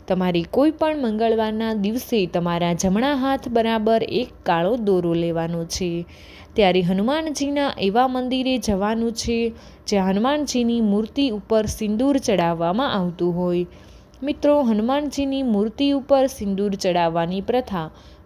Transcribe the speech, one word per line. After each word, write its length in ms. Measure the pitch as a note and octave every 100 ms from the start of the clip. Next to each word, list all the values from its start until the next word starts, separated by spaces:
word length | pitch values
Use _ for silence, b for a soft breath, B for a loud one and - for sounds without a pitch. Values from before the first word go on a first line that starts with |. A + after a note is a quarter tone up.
| -
તમારે 340 | F#3 F3+ F3 E3
કોઈ 200 | - D4+
પણ 280 | D#4 D#4 D4+
મંગળવારના 760 | B3 G#3+ A3+ A3 A3 G#3+ A3+
દિવસે 520 | A3 G3 A#3+ - A#3 F3+
તમારા 460 | F3+ F3 E3+ E3+
જમણા 420 | E3+ F#3+ G3 C4+
હાથ 340 | C#4+ C4+ C4+ C4+
બરાબર 540 | A#3 A3+ A3+ G#3+ A3+ -
એક 200 | G3+ B3 -
કાળો 340 | - E3+ F3 B3
દોરો 380 | G3+ F#3 F3
લેવાનો 500 | E3+ E3+ E3 E3 E3+
છે. 420 | E3 - F3+ E3+ F3 B B B B
ત્યારે 280 | - G3 F3+
હનુમાનજીના 920 | F3+ F#3+ G#3+ D4+ D#4+ C#4 C#4+ C#4+ C#4+ -
એવા 300 | G3 G#3 C4
મંદિરે 500 | B3+ B3+ C4 B3+ C4
જવાનું 540 | A3 F#3+ G3+ A3+ A#3
છે, 400 | A3+ - A#3 A#3 A3+ B B -
જ્યાં 240 | G3+ F#3+
હનુમાનજીની 680 | F#3+ A#3+ D4+ C#4 B3 A#3 A#3
મૂર્તિ 500 | A3 G3+ G#3+ - C#4
ઉપર 360 | G#3+ - A3 G#3+
સિંદૂર 520 | - G#3+ G#3+ C4+ C#4
ચડાવવામાં 760 | - F#3+ E3+ E3+ E3+ G3 C#4
આવતું 420 | G3+ F3+ E3+ F3 F3
હોય. 300 | F3+ F3 F3 B B B B B
મિત્રો, 400 | C4+ - D4 D4
હનુમાનજીની 800 | B3 G#3 A3+ C#4 D4 C4+ C#4 C4+
મૂર્તિ 500 | C4 G#3 A3 G#3+ C#4+
ઉપર 340 | C#4 C4 C4+ C4
સિંદૂર 480 | - G#3 F#3+ G#3
ચડાવવાની 680 | G3 F#3+ F3 E3+ E3 E3+ F#3
પ્રથા 500 | F#3+ A#3+ B3 F#3 D#3 B B B